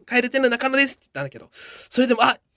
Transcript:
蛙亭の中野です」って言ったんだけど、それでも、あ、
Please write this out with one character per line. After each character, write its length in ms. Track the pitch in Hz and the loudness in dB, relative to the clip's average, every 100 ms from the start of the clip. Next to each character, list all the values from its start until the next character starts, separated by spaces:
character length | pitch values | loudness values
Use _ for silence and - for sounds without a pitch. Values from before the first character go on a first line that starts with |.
| - | -4
蛙 240 | 247 240 | -2 0
亭 100 | 269 | 2
の 80 | 262 | 0
中 200 | 233 262 | 0 -2
野 80 | 269 | 0
で 100 | 269 | 0
す」 80 | - | -2
っ 20 | |
て 40 | |
言 60 | _ | _
っ 20 | |
た 100 | 131 | -10
ん 0 | 139 | -10
だ 40 | |
け 100 | - | -12
ど、 100 | - - - - - | -20 -20 -18 -16 -6
そ 100 | - | 0
れ 80 | 247 | 2
で 60 | |
も、 100 | 240 | 4
あ、 140 | - - _ | 2 0 _